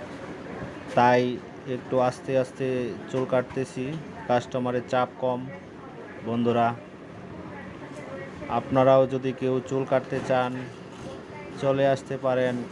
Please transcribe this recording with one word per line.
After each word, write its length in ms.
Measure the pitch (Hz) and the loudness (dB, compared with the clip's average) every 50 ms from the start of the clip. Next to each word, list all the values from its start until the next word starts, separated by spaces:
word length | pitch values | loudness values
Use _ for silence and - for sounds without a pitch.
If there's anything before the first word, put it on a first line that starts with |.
| 587 587 539 - - - - - - - - - - - - - - - - | -12 -12 -12 -12 -10 -10 -10 -12 -10 -10 -8 -8 -8 -10 -10 -12 -12 -2 2
তাই 260 | 131 123 123 123 123 123 123 123 - - - - - - 139 127 | 6 6 8 6 6 4 2 -2 -6 -8 -12 -16 -12 -8 -6 -6
একটু 200 | 123 - - 131 127 123 127 | -6 -4 -2 2 2 2 2
আস্তে 240 | - - - - 135 131 | 0 -2 -4 0 2 2
আস্তে 240 | 127 127 - - 135 131 127 127 123 113 95 - - - | 0 0 -4 -4 -2 -2 0 0 -2 -4 -6 -8 -8 -4
চুল 140 | - 131 131 127 | -2 -2 0 2
কাটতেছি, 520 | 135 127 123 - - 135 131 - - 131 127 135 156 160 143 - - - - - | 2 2 2 0 -4 -4 -4 -4 -4 -6 -6 -4 -6 -8 -8 -10 -12 -10 0 2
কাস্টমারের 560 | 123 120 123 - - 131 123 123 123 123 123 - | 2 2 2 0 -4 -2 -2 0 0 -2 -2 0
চাপ 160 | - 127 123 120 - - | 2 2 2 0 -2 -2
কম 180 | 131 127 123 123 127 131 - - - - - - - - - - - - - - 101 110 | -2 -2 -2 -2 -4 -8 -12 -12 -14 -16 -16 -16 -16 -14 -14 -14 -14 -14 -14 -8 -4 -2
বন্ধুরা। 380 | 117 120 117 120 113 113 117 120 120 123 - - - - - - - - - - - - - - - 185 - - - - - - - - - - - - - - - - - - 113 120 | 0 2 4 4 6 6 4 4 2 -2 -10 -16 -16 -16 -16 -16 -16 -16 -14 -14 -14 -12 -12 -12 -12 -12 -14 -14 -14 -14 -14 -12 -12 -12 -12 -10 -10 -10 -10 -12 -12 -10 -6 -2 -2 -2
আপনারাও 440 | 120 - 131 135 127 135 135 135 135 131 135 | -2 2 4 8 10 10 10 10 8 6 2
যদি 160 | 131 131 131 123 - | -2 -2 -2 -2 0
কেউ 140 | 131 127 131 131 123 - | 0 2 2 0 0 0
চুল 120 | 135 135 135 135 | -2 -2 2 2
কাটতে 280 | 135 131 127 - 135 131 123 - | 2 2 2 0 -4 -4 0 2
চান, 220 | 131 127 127 127 127 127 127 123 - - - - - - - - - - - - - - - - - - | 2 2 2 0 -2 -6 -8 -10 -12 -14 -16 -16 -14 -12 -12 -12 -12 -12 -14 -14 -14 -14 -12 -12 -8 0
চলে 220 | - 139 135 135 139 139 135 | 2 2 4 6 6 6 4
আসতে 200 | 127 - - 139 131 131 | 4 0 -6 -6 0 2
পারেন 300 | 131 127 127 127 127 123 123 120 98 | 2 4 4 4 2 2 -2 -4 0